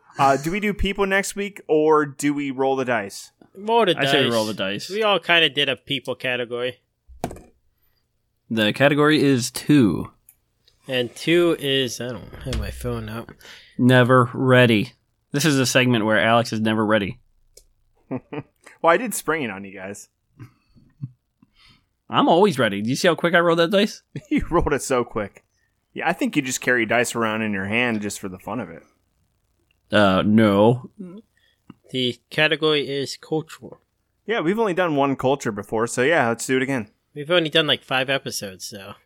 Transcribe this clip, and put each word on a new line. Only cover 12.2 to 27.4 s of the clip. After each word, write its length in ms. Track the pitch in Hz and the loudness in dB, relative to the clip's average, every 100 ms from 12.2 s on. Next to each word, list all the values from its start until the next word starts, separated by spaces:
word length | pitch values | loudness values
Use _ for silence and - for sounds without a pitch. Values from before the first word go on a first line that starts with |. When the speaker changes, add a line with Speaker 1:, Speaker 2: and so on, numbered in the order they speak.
| - - | -14 -14
Speaker 2:
have 140 | 131 - | -6 -6
my 120 | 101 | -6
phone 380 | - 123 117 110 | -8 -8 -8 -8
up. 220 | 110 - - - - - - | -12 -14 -20 -20 -20 -18 0
Speaker 3:
Never 500 | 123 127 120 127 120 | 4 6 6 4 4
ready. 580 | - 131 127 120 110 98 _ _ _ _ | 0 4 6 6 4 0 _ _ _ _
This 120 | 143 | -2
is 140 | 156 135 | 2 2
a 60 | 123 | 2
segment 380 | 131 123 120 | 2 4 2
where 140 | 107 107 | 2 2
Alex 320 | 110 117 113 | 4 4 2
is 80 | 110 | -2
never 240 | 110 110 | 0 0
ready. 340 | 107 107 92 - | 2 2 0 -8
Speaker 1:
<laughs> 60 | _ _ _ _ _ _ _ _ - 262 _ 147 - _ - - | _ _ _ _ _ _ _ _ -12 -12 _ -14 -14 _ -20 -2
Well, 120 | 165 | 2
I 20 | 175 | 2
did 160 | 247 | 0
spring 280 | - - 160 | -8 -4 -4
it 80 | 117 | -4
on 120 | 98 | -8
you 100 | 98 | -14
guys. 340 | 95 95 101 - _ _ _ 113 _ _ _ _ - 135 _ _ _ _ _ _ _ _ _ - | -14 -12 -14 -16 _ _ _ -20 _ _ _ _ -16 -16 _ _ _ _ _ _ _ _ _ -4
Speaker 3:
I'm 200 | 113 156 | 0 4
always 300 | 170 208 131 | 4 4 2
ready. 220 | 110 101 | 0 0
Do 60 | 110 | -4
you 60 | 139 | 0
see 120 | 185 | 0
how 60 | |
quick 200 | 160 170 | 2 2
I 40 | 175 | 2
rolled 180 | 175 170 | 2 2
that 120 | 165 | 2
dice? 320 | 196 214 - _ - | 2 0 -4 _ -16
Speaker 1:
<laughs> 140 | - | -4
You 160 | 302 - | -4 0
rolled 220 | 165 156 | 0 0
it 100 | 135 | -2
so 220 | - 127 | 0 -2
quick. 400 | 120 113 101 _ _ _ _ _ _ | -2 -6 -8 _ _ _ _ _ _
Yeah, 160 | - 143 | -8 -6
I 40 | |
think 200 | 180 262 | -2 -2
you 60 | 156 | -2
just 180 | 131 - | -4 -6
carry 240 | - 123 107 | -2 0 2
dice 280 | 117 120 | 0 0
around 280 | 120 110 110 | -2 -2 -2